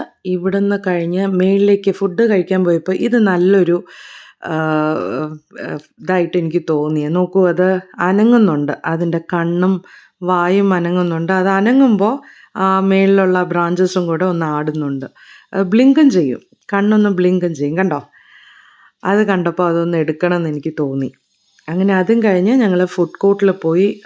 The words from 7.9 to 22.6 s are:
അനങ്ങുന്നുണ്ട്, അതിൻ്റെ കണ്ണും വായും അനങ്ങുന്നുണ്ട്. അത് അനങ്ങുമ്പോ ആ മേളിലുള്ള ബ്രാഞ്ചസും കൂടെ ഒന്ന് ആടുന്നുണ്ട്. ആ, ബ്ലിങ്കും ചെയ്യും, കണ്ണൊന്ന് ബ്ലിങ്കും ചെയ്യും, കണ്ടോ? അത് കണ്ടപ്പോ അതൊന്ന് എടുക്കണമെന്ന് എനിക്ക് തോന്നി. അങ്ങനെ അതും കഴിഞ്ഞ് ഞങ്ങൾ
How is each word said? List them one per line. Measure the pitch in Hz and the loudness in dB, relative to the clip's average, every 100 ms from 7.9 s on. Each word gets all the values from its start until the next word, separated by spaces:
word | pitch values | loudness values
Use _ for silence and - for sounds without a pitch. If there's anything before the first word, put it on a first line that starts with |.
| - | -4
അനങ്ങുന്നുണ്ട്, | 180 196 226 240 202 147 147 - - | 0 2 4 4 4 2 -2 -6 -4
അതിൻ്റെ | 165 170 165 165 | -4 -2 -4 -4
കണ്ണും | 170 170 175 185 185 - - _ - | -4 -2 0 0 -2 -6 -20 _ -10
വായും | 180 180 175 196 202 | -4 -2 0 0 2
അനങ്ങുന്നുണ്ട്. | 180 170 180 175 165 165 | 0 0 -2 -2 -2 -2
അത് | 190 190 | 0 0
അനങ്ങുമ്പോ | 196 214 262 269 196 208 277 - - - - | 0 2 4 4 2 0 -2 -10 -20 -14 -4
ആ | 190 190 | 0 0
മേളിലുള്ള | 190 190 196 196 185 185 | 2 2 4 2 2 0
ബ്രാഞ്ചസും | 170 175 170 175 180 185 170 | 0 -2 -2 0 0 -2 -2
കൂടെ | 160 185 | -2 -2
ഒന്ന് | 170 156 | -2 -2
ആടുന്നുണ്ട്. | 147 151 151 143 135 131 _ - - _ | -4 -4 -6 -6 -6 -10 _ -20 -20 _
ആ, | 196 | -4
ബ്ലിങ്കും | 185 226 262 285 285 | 0 4 4 4 2
ചെയ്യും, | 185 139 120 - _ - | 2 -2 -4 -12 _ -6
കണ്ണൊന്ന് | 202 202 214 208 | -2 2 2 2
ബ്ലിങ്കും | 180 180 185 170 143 | 2 0 0 -2 -4
ചെയ്യും, | 143 165 | -4 -2
കണ്ടോ? | 190 143 - _ _ - - - _ _ _ _ | -2 -4 -8 _ _ -20 -20 -20 _ _ _ _
അത് | 185 208 208 | -2 0 2
കണ്ടപ്പോ | 185 170 170 175 | 0 -2 -2 0
അതൊന്ന് | 170 170 170 | 0 -2 -2
എടുക്കണമെന്ന് | 156 151 180 175 165 | -2 -2 -2 -2 -2
എനിക്ക് | 147 156 156 | -6 -6 -6
തോന്നി. | 143 135 135 - _ _ _ _ - | -4 -4 -6 -10 _ _ _ _ -8
അങ്ങനെ | 175 196 | -2 0
അതും | 190 180 233 | 2 2 2
കഴിഞ്ഞ് | 220 180 196 | 2 2 2
ഞങ്ങൾ | 262 | 2